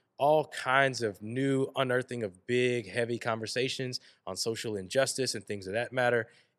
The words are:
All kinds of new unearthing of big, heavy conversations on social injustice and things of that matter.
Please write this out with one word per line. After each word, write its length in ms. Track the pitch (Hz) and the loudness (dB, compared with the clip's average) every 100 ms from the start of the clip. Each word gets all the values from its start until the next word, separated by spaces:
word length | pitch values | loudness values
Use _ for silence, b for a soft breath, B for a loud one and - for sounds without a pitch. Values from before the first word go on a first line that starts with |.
| _ - | _ 2
All 260 | 139 156 143 | 4 6 2
kinds 520 | - 131 131 135 120 | -4 2 4 4 2
of 220 | 110 98 | -4 -4
new 500 | 107 123 139 135 135 135 | -6 -2 0 2 0 0
unearthing 460 | 131 123 127 123 | 0 0 -2 -4
of 240 | 104 92 - | -6 -6 -2
big, 420 | 123 123 123 98 | 2 2 0 -2
heavy 300 | 120 117 117 | -2 -2 -2
conversations 800 | 120 113 110 123 127 - 127 123 b b - | -2 -2 -2 -2 -2 -4 -6 -8 b b -10
on 100 | 92 | -6
social 400 | 113 113 120 104 | -4 -4 -4 -6
injustice 580 | 92 131 135 - 127 | -2 0 2 0 -2
and 80 | 110 | -4
things 240 | - 104 95 | -6 -8 -4
of 60 | |
that 200 | 107 120 | -4 -2
matter. 340 | 127 123 120 110 b b | 0 2 2 0 b b